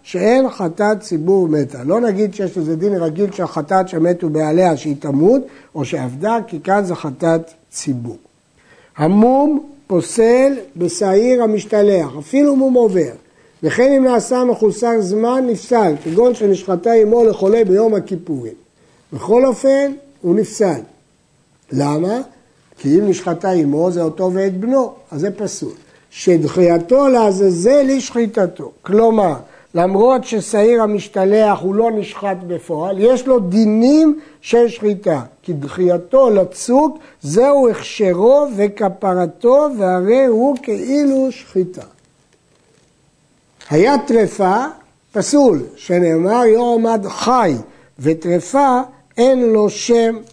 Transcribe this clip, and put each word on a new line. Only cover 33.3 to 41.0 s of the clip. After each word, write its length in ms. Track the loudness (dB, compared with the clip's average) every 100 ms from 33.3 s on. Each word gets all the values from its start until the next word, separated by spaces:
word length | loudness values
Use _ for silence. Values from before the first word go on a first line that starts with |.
| 0
דינים 800 | 2 2 2 4 4 4 4 0 -6 _
של 280 | -2 2 2
שחיטה. 540 | 0 -4 -2 -2 -4 -6 _
כי 100 | -10
דחייתו 800 | -8 -8 -2 0 0 2 2 4
לצוק, 680 | 2 0 -4 0 2 2 -4 -18 _
זהו 460 | -4 0 2 4 2
הכשרו 800 | 0 -8 -2 -2 2 4 4 2 -2
וכפרתו, 1120 | -2 -2 -4 -2 -2 0 -2 -2 2 2 2 -2
והרי 480 | -2 0 2 2 2
הוא 300 | 2 0 -2
כאילו 680 | -6 -6 -2 0